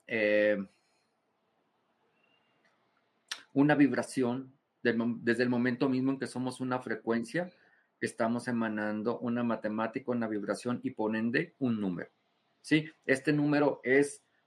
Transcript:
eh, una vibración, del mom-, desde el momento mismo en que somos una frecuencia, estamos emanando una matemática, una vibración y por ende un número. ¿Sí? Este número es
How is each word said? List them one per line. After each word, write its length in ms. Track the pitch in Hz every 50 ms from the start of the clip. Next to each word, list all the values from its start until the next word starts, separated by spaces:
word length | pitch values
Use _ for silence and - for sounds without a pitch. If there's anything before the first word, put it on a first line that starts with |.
| _ -
eh, 500 | 120 113 104 104 107 104 104 107 104 101 98 - _ _ _ _ _ _ _ _ _ _ _ _ _ _ _ _ _ _ _ _ _ _ _ _ _ _ _ _ _ _ _ _ _ _ _ _ _ _ _ _ _ _ _ _ _ _ _ _ _ _ _ _ - - - _ -
una 220 | 135 143 147 147
vibración, 760 | 135 147 127 120 120 117 - - 135 127 120 123 135 135 131 - _ _ _ _ _ -
del 140 | 120 113 117
mom-, 240 | 117 120 117 117 -
desde 200 | 113 117 113 123
el 60 | 123
momento 380 | 123 120 120 127 123 120 151 131
mismo 240 | 127 127 127 135
en 80 | 135 135
que 80 | 123 113
somos 320 | - 123 127 127 123 -
una 200 | 131 127 127 127
frecuencia, 680 | - 113 110 - - 113 113 117 117 - - 165 180 185 - _ _ _ _ _ _ _ _ _
estamos 480 | 117 113 - - 117 113 120 120 120 127
emanando 680 | 120 117 113 110 107 107 107 107 107 107 107 120 117 120
una 220 | 131 120 117 120
matemática, 680 | 120 117 113 113 - 107 107 110 110 113 - 135 131 -
una 160 | 123 120 117 110
vibración 540 | 110 104 101 101 101 - - 123 123 123 -
y 60 | 127
por 260 | - - 110 107 110
ende 400 | 110 110 120 117 143 165 - _ _
un 200 | 135 123 113 107
número. 300 | 104 95 90 82 82 - _ _ _ _ _ _ _ _ _ _
¿Sí? 300 | - - 151 156 156 156 - _ _
Este 260 | - 135 131 - 156
número 480 | 147 147 147 147 147 147 147 139 - - -
es 360 | 120 131 143 143 143 - - _ _ _ _ _